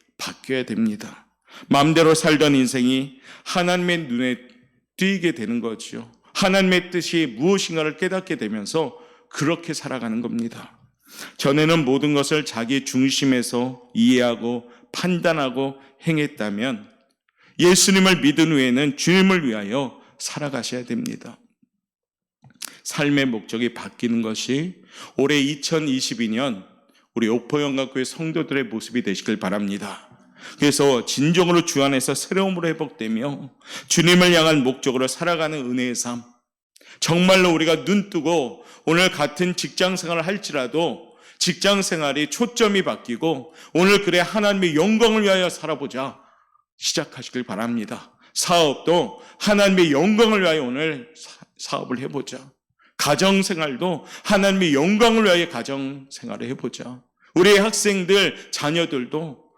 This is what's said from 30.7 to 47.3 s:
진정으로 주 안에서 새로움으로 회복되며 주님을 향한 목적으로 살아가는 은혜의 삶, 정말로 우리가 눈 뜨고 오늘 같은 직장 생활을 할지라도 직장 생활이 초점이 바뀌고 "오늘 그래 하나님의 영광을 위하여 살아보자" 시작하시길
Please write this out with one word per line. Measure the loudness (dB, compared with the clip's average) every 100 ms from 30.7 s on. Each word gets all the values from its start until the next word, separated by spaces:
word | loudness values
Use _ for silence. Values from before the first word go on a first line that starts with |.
| 4 4 2
진정으로 | 0 0 2 4 4 4 2
주 | 0
안에서 | 2 0 -2
새로움으로 | -4 -2 -2 0 -2 -4
회복되며 | -4 -6 -8 -6 -4 -4 -8 -14 _ -18 -14 -4
주님을 | 2 4 6 6
향한 | 6 6 4
목적으로 | 2 -2 -2 0 -2
살아가는 | -2 -2 -2 -2 -4
은혜의 | -4 -4 -4
삶, | -4 -6 -8 -12 _ _ _ _ _ -20 -6
정말로 | 0 2 6 6 6
우리가 | 2 2 0
눈 | 2 0 0
뜨고 | -2 0 0 -2 -8 -20 -8 0
오늘 | 2 2
같은 | 2 -2 -2 -4
직장 | -4 -6 -2 -2 -2
생활을 | -4 -4 -4
할지라도 | -6 -6 -6 -4 -2 -2 -4 -14 _ -16 -6
직장 | -4 0 2 2
생활이 | 0 -2 -2 -2 -4
초점이 | -2 -4 0 0 2
바뀌고 | -2 -4 -6 -4 -4 -4 -8 -20 -6
"오늘 | 2 4 4
그래 | 2 0
하나님의 | 0 0 0 2 2 2
영광을 | 2 4 4 4
위하여 | 2 2 0
살아보자" | -4 -6 -6 -6 -6 -8 -10 _ _ _ _ _ -10
시작하시길 | -6 -4 -6 -10 -10